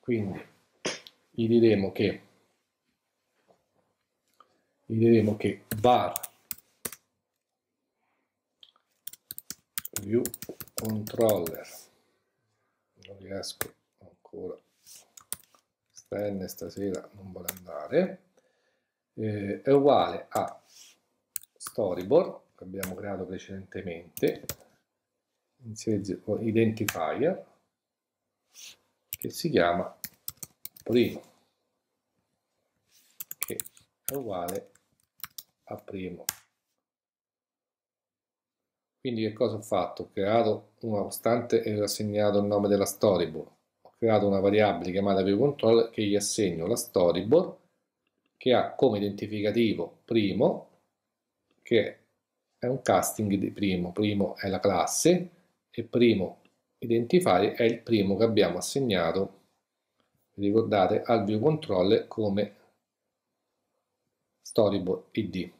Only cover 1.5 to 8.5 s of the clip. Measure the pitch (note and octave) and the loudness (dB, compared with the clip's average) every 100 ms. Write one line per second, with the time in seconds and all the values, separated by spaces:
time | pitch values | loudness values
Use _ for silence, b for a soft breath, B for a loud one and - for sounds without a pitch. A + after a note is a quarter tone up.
1.5 | A#2 A2+ G#2 F#2+ - G#2 - _ _ _ | 6 8 6 2 0 -2 -2 _ _ _
2.5 | _ _ _ _ _ _ _ _ _ _ | _ _ _ _ _ _ _ _ _ _
3.5 | _ _ _ _ _ _ _ _ _ - | _ _ _ _ _ _ _ _ _ -20
4.5 | _ _ _ _ A2+ A#2 A#2 G#2 G#2 G2+ | _ _ _ _ 2 6 6 4 0 -2
5.5 | - _ G#2+ A#2+ B2 F2+ - - _ _ | -4 _ 0 2 4 2 -4 -10 _ _
6.5 | - _ _ - - _ _ _ _ _ | -18 _ _ -14 -14 _ _ _ _ _
7.5 | _ _ _ _ _ _ _ _ _ _ | _ _ _ _ _ _ _ _ _ _